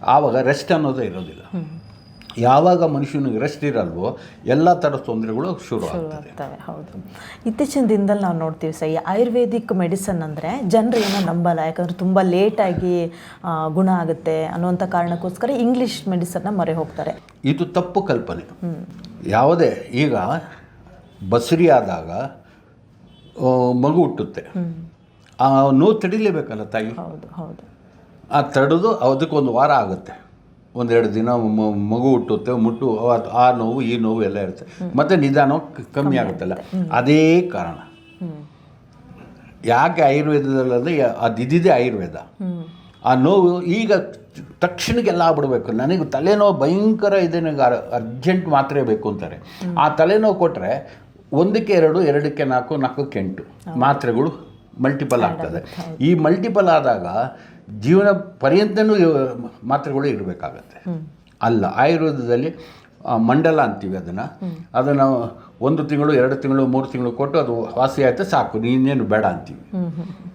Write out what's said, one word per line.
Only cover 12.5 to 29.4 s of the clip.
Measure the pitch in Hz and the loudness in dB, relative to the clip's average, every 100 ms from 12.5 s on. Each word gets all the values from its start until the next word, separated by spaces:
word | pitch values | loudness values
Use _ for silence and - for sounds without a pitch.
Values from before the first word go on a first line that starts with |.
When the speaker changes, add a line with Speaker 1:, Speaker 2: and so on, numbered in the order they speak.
| 214 196 175 180 180 170 170 - - | 0 -2 0 0 -2 -2 -8 -20 -12
Speaker 2:
ಆ, | 180 160 156 | -6 -4 -2
ಗುಣ | 156 190 | 0 2
ಆಗುತ್ತೆ | 180 165 165 - 160 160 | 2 0 -4 -2 -2 -4
ಅನ್ನುವಂಥ | 165 180 180 | -4 -2 -2
ಕಾರಣಕ್ಕೋಸ್ಕರ | 185 185 170 170 185 180 233 | -2 -2 -2 -4 -6 -6 -4
ಇಂಗ್ಲಿಷ್ | 277 240 254 240 - - | 0 0 0 -2 -4 -4
ಮೆಡಿಸನ್ನ | 180 170 180 180 208 | -4 -4 -6 -6 -4
ಮೊರೆ | 180 | -2
ಹೋಗ್ತಾರೆ. | 165 160 - 147 - - - 135 | -2 -6 -6 -8 -8 -14 -8 -4
Speaker 1:
ಇದು | 147 165 | -2 0
ತಪ್ಪು | 180 175 - | -2 0 -2
ಕಲ್ಪನೆ. | - 123 - 170 | 0 -2 -2 -10
Speaker 2:
ಹ್ಮ್. | - - 175 160 180 - - - - | -12 -10 -10 -8 -12 -16 -18 -14 -2
Speaker 1:
ಯಾವುದೇ | 104 139 170 151 - - | 2 4 4 2 0 -6
ಈಗ | 120 147 113 92 156 - - - - - - - - 95 | -2 0 0 -2 -4 -8 -20 -20 -20 -20 -20 -20 -16 -2
ಬಸುರಿ | 117 120 165 170 | 0 2 4 6
ಆದಾಗ, | 135 101 87 82 | 6 4 -6 -6
ಆ, | 90 135 - _ _ _ _ _ _ - - - - 127 127 123 | -8 -8 -12 _ _ _ _ _ _ -20 -20 -20 -2 2 4 2
ಮಗು | 127 135 165 151 | 2 2 4 2
ಹುಟ್ಟುತ್ತೆ. | - 107 - | 0 -8 -8
Speaker 2:
ಹ್ಮ್. | - 185 175 165 165 _ _ _ _ _ | -10 -8 -6 -8 -16 _ _ _ _ _
Speaker 1:
ಆ | 131 135 139 | 2 4 4
ನೋವು | 135 175 | 6 4
ತಡಿಲೇಬೇಕಲ್ಲ | 214 185 214 214 165 - 110 | 4 0 0 0 -2 -4 -10
ತಾಯಿ? | 104 113 110 | -6 -6 -6
Speaker 2:
ಹೌದು, | 123 175 156 156 | -8 -14 -14 -18
ಹೌದು. | - 160 165 - - _ - - - - | -16 -16 -16 -20 -20 _ -20 -20 -20 -2
Speaker 1:
ಆ | 143 | 0
ತಡೆದು | 143 139 139 165 214 214 | 2 2 4 4 2 2
ಅದಕ್ಕೊಂದು | 123 135 156 151 | 2 2 0 0